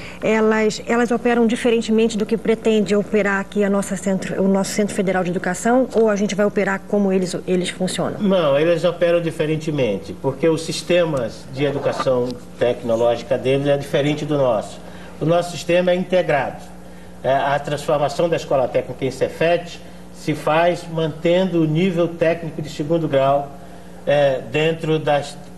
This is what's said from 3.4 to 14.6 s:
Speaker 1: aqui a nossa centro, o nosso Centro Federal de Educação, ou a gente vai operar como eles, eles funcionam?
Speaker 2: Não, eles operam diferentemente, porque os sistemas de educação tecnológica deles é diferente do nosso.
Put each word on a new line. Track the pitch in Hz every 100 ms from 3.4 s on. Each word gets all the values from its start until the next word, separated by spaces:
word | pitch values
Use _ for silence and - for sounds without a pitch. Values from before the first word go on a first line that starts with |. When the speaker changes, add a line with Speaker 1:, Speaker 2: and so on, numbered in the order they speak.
Speaker 1:
aqui | 196 208
a | 196
nossa | 202 190 190
centro, | 196 190 - -
o | 190
nosso | 196 190
Centro | - 208
Federal | - 185 190
de | 180
Educação, | 180 185 180 233 254 240
ou | 220 226
a | 202
gente | 208
vai | 196
operar | 208 208 196 190 -
como | 208 196
eles, | 190 175 160 -
eles | 185 180
funcionam? | - 185 - 135 -
Speaker 2:
Não, | 202 190 151 139
eles | 165 170
operam | 175 165 170 170
diferentemente, | 165 - 156 156 165 147 120 98 - -
porque | 139 127 165
os | 156 170
sistemas | - - 175 165 139 113 - -
de | 131
educação | 143 135 135 - 135 127 123 120 - -
tecnológica | 120 120 120 113 120 117 - 123
deles | 123 139 143
é | 143
diferente | - 156 147 151 147
do | 147
nosso. | 127 107